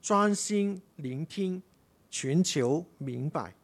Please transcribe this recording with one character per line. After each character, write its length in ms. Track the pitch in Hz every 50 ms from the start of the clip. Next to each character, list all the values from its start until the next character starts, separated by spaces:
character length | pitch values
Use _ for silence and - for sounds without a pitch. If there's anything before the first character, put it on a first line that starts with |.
| _
专 320 | - 208 202 202 208 208
心 480 | 196 - - 208 208 202 202 202 180 - _ _
聆 280 | - 151 127 127 135 156
听， 380 | 160 - - 196 185 185 185 190 _ _ _ _ _ _ _ _ _
寻 320 | - - - 135 139 170 185
求 420 | - - 151 127 120 135 156 175 - _ _
明 320 | 147 139 123 123 127 151
白 240 | 151 165 113 85 95 _